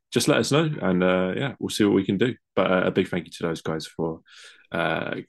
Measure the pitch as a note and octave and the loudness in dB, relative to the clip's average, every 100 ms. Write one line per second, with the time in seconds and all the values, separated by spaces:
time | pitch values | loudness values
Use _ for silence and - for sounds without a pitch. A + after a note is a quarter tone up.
0 | _ B2 - C3+ A#2 C#3+ D#3+ D3+ F#2 F2+ | _ 0 2 2 2 2 0 -2 0 2
1 | F2+ F#2 F#2 G2 C3+ G2 G2 - G#2 G2+ | 2 2 0 -2 -6 -6 -8 2 4 4
2 | F#2+ G2 B2 B2 _ - F#2 F#2 F#2 F#2+ | 2 0 0 -2 _ 0 2 2 2 0
3 | F#2 F#2 D#2 - E2+ D#2+ - D#2+ - - | -2 -4 -8 -6 -6 -4 -4 -6 -8 -6
4 | E2 D#2+ _ - - - _ E2+ E2 E2 | -6 -6 _ -20 -20 -20 _ -4 -2 -2
5 | - - | -4 -8